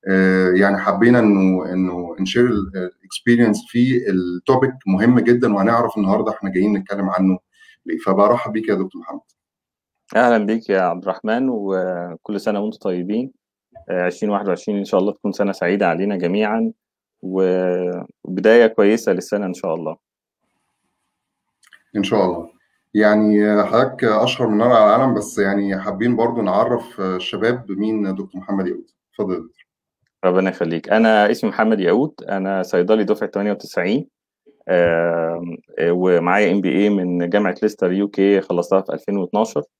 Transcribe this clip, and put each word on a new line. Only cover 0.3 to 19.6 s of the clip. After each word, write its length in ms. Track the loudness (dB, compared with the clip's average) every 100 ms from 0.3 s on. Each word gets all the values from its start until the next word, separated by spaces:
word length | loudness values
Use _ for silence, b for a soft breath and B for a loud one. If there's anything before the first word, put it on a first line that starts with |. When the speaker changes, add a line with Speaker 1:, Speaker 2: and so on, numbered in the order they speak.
| 2 2
Speaker 1:
يعني 280 | 4 2 2
حبينا 400 | -2 2 4 6
إنه، 540 | 4 4 4 0 -2
إنه 440 | -2 -2 -4 -8 -6
نشير 260 | -2 2 2
ال-، 240 | 0 -4 -8
الإكسبيرينس 880 | -10 _ _ -6 2 4 4 2 -2
في 420 | 0 2 0 0
التوبيك 640 | -2 -2 -6 0 2 2 -2 -2
مهم 340 | 2 4 4
جدًا، 340 | 4 2 2
وهنعرف 420 | 0 2 2 0 -2
النهاردة 340 | 0 0 -2
إحنا 180 | -4 -6
جايين 220 | -2 0
نتكلم 380 | -2 -4 -6 -4
عنه 280 | 0 0 0 _ b b b -10
ليه. 120 | -6
فبرحب 540 | -2 2 2 2 -2
بيك 160 | -6 -2
يا 60 |
دكتور 280 | -2 -4 -8
محمد. 180 | -14 -16 _ _ _ _ _ _ _ _ _ 2
Speaker 2:
أهلًا 300 | 4 2 0
بيك 220 | -4 0
يا 100 | 0
عبد 220 | 0 -2
الرحمن، 460 | -6 -6 -4 -2 -2
وكل 920 | -4 -4 -4 -4 -6 -8 -12 -8 -6
سنة 200 | -4 -4
وأنتم 180 | -6 -6
طيبين. 540 | -6 -4 -4 -4 -6 _ _ _ _ -20 -6
آه، 180 | -2 -2
عشرين 260 | -2 -4
واحد 160 | -2 -2
وعشرين 300 | -4 -4 -6
إن 60 |
شاء 160 | -2 0
الله 120 | 0
تكون 200 | -4 -8
سنة 200 | -4 -4
سعيدة 360 | -2 -2 0 0
علينا 280 | 0 -2 -2
جميعًا، 560 | -2 -2 -2 -2 -4 -6 _ _ _ _
وبداية 1400 | -6 -2 0 0 0 -2 -4 -6 -12 _ -8 0 6 6 6
كويسة 460 | 4 2 2 0
للسنة 340 | -2 -2 -4 -4
إن 80 |
شاء 200 | -6